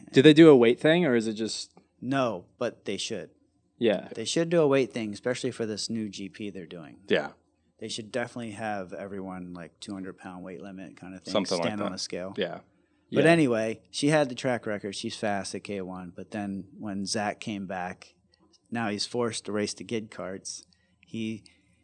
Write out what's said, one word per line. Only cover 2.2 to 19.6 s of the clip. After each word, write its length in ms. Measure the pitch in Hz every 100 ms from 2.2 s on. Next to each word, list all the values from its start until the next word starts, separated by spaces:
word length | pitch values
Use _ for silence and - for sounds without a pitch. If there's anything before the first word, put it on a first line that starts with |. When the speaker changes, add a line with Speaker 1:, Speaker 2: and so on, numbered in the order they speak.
| 127 95 90 -
Speaker 2:
but 260 | 120 -
they 120 | - 98
should. 340 | - 104 80 _ _ _ _ -
Speaker 1:
Yeah. 300 | 117 98 -
Speaker 2:
They 100 | -
should 240 | 113 - 170
do 100 | 170
a 60 | 147
weight 240 | 135 117
thing, 200 | 123 110
especially 380 | 101 120 123 131
for 160 | 113 110
this 240 | 104 -
new 180 | 113 107
G 200 | 98 98
P 220 | - 107
they're 160 | 92 82
doing. 320 | 87 73 60 95
Speaker 3:
Yeah. 220 | 175 - - _ _ _ -
Speaker 2:
They 100 | 110
should 240 | - 107
definitely 380 | 120 117 127 117
have 400 | 101 113 104 90
everyone, 600 | 90 98 98 95 92 90
like, 240 | 90 82 -
two 120 | -
hundred 240 | 98 95 90
pound 260 | 95 90
weight 160 | 92 82
limit 360 | 98 95 92 -
kinda 180 | 92 95
thing, 140 | -
Speaker 3:
Something 260 | 107 95 90
like 80 | 85
Speaker 2:
stand 140 | 104
on 80 | 95
Speaker 3:
that. 40 | 92
Speaker 2:
a 20 |
scale. 360 | - 92 92 95
Speaker 3:
Yeah. 240 | 87 82 - _ _ _ -
Speaker 2:
But 120 | -
Speaker 1:
Yeah. 60 | 151
Speaker 2:
anyway, 500 | 170 143 113 110 107 _
she 180 | - 147
had 200 | 156 139
the 60 |
track 320 | 123 135 120 -
record. 280 | 104 104
She's 220 | 95 110 -
fast 380 | 110 101 95
at 100 | 101
K 160 | - 101
one. 320 | 90 92 90
But 160 | 87 95
then 340 | 110 101 98 87 -
when 260 | 107 98 95
Zach 340 | 113 104 -
came 260 | - 104 92
back, 480 | 92 90 90 - _ _ _ _ _ -
now 180 | 120 110
he's 140 | 104 -
forced 400 | 120 120 104 -
to 60 |
race 200 | 104